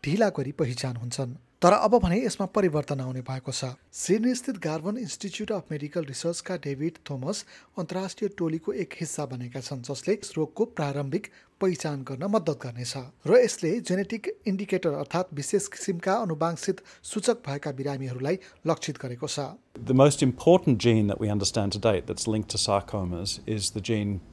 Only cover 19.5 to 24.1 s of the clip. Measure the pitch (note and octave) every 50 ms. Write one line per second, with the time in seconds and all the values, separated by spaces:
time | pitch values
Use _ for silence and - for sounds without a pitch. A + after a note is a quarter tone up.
19.5 | F3 - _ _ _ - - - B2+ B2+ C3+ D3 C3+ - D3 C3 A#2+ - - D#3+
20.5 | F3 F3+ - - B2+ G#2+ - A#2+ A2+ A2 G#2+ G2+ G#2 - A2+ G#2 G#2 G#2+ G2 G2
21.5 | - A2+ G2+ G2+ G2+ G#2 G2 A#2 G2+ F2+ - - A2 - - - G#2+ A2 G#2+ -
22.5 | - G#2+ - - G2+ G2 - - - G#2 F#2+ F2+ F2 E2+ F#2 G2 - - - -
23.5 | A2 G#2 G2 - - A2 F#2+ - A2+ G#2 G#2 G2+